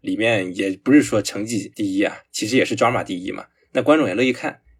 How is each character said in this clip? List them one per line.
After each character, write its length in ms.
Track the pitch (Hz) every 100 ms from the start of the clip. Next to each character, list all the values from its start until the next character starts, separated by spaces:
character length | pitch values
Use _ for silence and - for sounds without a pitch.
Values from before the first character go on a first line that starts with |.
里 160 | - 95
面 360 | 113 110 92
也 240 | 92 98 95
不 80 | -
是 100 | 147
说 200 | 120 110
成 240 | - 101 107
绩 260 | 113 -
第 220 | - 101 95
一 80 |
啊， 140 | 92 - _
其 120 | - 110
实 120 | 127
也 80 | -
是 100 | -
抓 160 | 120
马 100 | 120
第 220 | - 90
一 80 | 95
嘛。 140 | 95 - _ _
那 100 | 127
观 160 | 127 156
众 120 | 117
也 40 |
乐 100 | 95
意 100 | 131
看， 260 | 123 147 - _ _